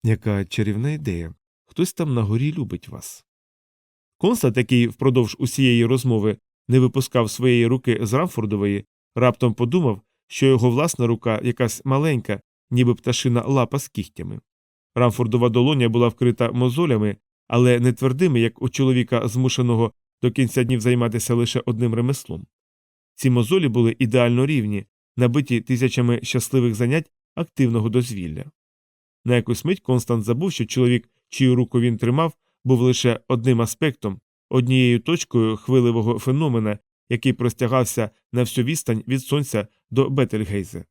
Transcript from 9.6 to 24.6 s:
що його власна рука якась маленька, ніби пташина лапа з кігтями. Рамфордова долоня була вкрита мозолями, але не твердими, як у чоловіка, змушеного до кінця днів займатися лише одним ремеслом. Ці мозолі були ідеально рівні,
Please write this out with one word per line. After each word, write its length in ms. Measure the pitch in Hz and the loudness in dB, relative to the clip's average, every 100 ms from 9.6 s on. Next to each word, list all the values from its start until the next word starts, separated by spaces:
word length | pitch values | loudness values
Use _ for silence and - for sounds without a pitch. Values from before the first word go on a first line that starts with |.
| 120 180 143 101 _ _ _ | 0 0 0 -2 _ _ _
що 200 | - 135 | 0 2
його 240 | 131 123 | 4 2
власна 360 | 120 165 - 117 | 2 -2 -2 -2
рука 340 | 113 117 110 | 0 -2 -2
якась 420 | 123 117 120 - | -4 -2 -4 -4
маленька, 560 | 135 135 156 131 - 104 _ _ _ | -2 0 0 -2 -4 -8 _ _ _
ніби 240 | 123 120 | 2 2
пташина 480 | 117 - 123 131 120 | 2 -2 -2 0 0
лапа 360 | 117 139 117 139 | 0 0 0 -4
з 100 | - | -6
кігтями. 520 | - - - 90 101 _ _ _ _ _ | -10 -10 -12 -14 -14 _ _ _ _ _
Рамфордова 540 | 117 120 107 117 120 120 | 0 2 2 0 2 2
долоня 400 | 117 131 147 117 | 4 2 2 2
була 200 | 117 120 | 2 0
вкрита 440 | - 123 113 117 | 2 -2 0 -2
мозолями, 640 | 120 123 127 170 113 107 101 _ _ _ | 0 -2 0 0 0 -2 -6 _ _ _
але 320 | 120 123 120 | 2 4 4
не 120 | 123 | 2
твердими, 480 | 123 131 127 180 123 | 2 -2 0 0 2
як 220 | 113 - | 0 -2
у 60 | 123 | -6
чоловіка, 600 | - 131 127 117 120 110 | 0 2 2 0 -2 -2
змушеного 640 | 117 127 - 123 113 113 _ _ _ | 0 -2 0 0 0 -2 _ _ _
до 80 | 123 | -2
кінця 340 | 117 123 131 | 0 0 0
днів 160 | 120 127 | 0 0
займатися 540 | 113 123 117 113 - | 2 0 0 -2 -2
лише 280 | 117 120 127 - | 0 0 -2 -4
одним 280 | 113 120 | -2 -2
ремеслом. 520 | 113 120 135 - 82 - _ _ _ _ _ _ | 0 -2 -4 -8 -14 -14 _ _ _ _ _ _
Ці 160 | - 135 | -2 2
мозолі 380 | 120 113 190 147 | 2 2 2 2
були 280 | 117 117 - | 2 2 2
ідеально 480 | 123 123 120 120 139 | 0 2 2 2 2
рівні, 380 | 147 | 0